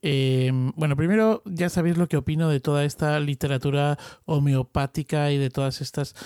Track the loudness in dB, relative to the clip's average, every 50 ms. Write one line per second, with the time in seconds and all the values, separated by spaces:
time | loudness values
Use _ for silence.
0 | -2 0 0 2 2 2 2 2 2 2 0 0 0 -2 -2 -2 -2 0 0 0
1 | 2 2 2 4 4 4 2 0 -4 -8 -4 -2 -2 -2 0 0 0 2 2 2
2 | 0 2 0 0 0 0 0 0 2 2 2 0 0 0 0 2 0 0 -2 -2
3 | -2 0 0 0 0 -2 -2 -2 -2 -2 -2 0 0 0 0 2 2 0 0 -2
4 | -6 -14 -20 -16 _ -2 0 2 4 4 2 2 0 -2 -2 -2 -2 -2 -4 -6
5 | -4 -2 -2 0 0 0 0 0 0 0 -2 -2 -2 -2 -4 -6 -10 -8 -6 -6
6 | -6 -6 -8 -14 -20